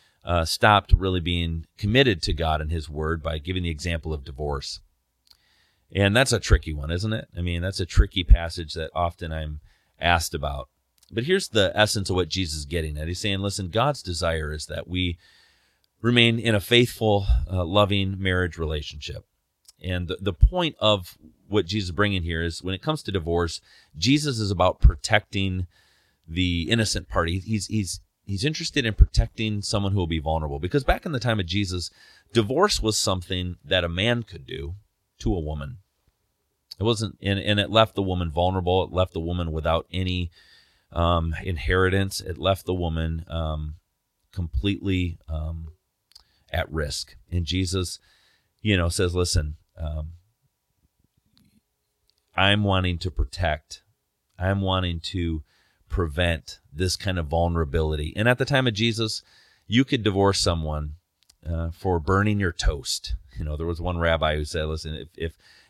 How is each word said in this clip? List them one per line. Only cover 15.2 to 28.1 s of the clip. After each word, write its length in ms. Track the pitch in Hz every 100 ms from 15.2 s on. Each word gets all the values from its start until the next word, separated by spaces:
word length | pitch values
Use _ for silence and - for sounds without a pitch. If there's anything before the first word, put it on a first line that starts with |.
| _ _ _ _ _ _ _ _
remain 360 | 113 120 117 117
in 160 | 117
a 60 | 104
faithful, 640 | - 120 123 - 110 101 98 - -
uh, 140 | 92 85
loving 560 | 101 101 98 95 95
marriage 380 | 95 90 90 80
relationship." 640 | 78 78 71 76 - - - _ _ _ - _
And 260 | 92 90 85
the, 100 | -
the 120 | 95
point 420 | 87 - 180 165 -
of 380 | 107 104 87 - - _ -
what 180 | 101 85
Jesus 240 | 107 90
is 60 | 82
bringing 260 | 104 98
here 220 | 85 82
is 180 | 85 82
when 140 | 90 95
it 60 |
comes 200 | - 156
to 100 | -
divorce, 480 | 92 80 85 85 - - - _ 76
Jesus 400 | 98 147 147 113
is 140 | 101
about 300 | 90 90 -
protecting 840 | - - - 107 - 98 95 92 90 _ _ _ _ _ 78
the 400 | 82 90 85 82
innocent 400 | 117 107 - -
party. 300 | 95 85 92
He's, 260 | 90 110 95
he's, 340 | 110 95 - -